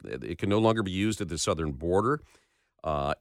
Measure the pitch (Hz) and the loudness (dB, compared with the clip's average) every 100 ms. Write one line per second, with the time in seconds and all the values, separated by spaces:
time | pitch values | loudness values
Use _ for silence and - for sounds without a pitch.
0 | 50 64 57 85 98 104 110 110 98 92 | -10 -8 -8 -4 0 4 4 4 0 0
1 | 107 113 92 85 - 82 78 67 85 92 | 0 -2 -4 -2 0 0 -2 -2 0 2
2 | 113 147 - _ _ _ _ _ 80 73 | 2 -2 -6 _ _ _ _ _ -4 -2
3 | 71 73 | -2 -4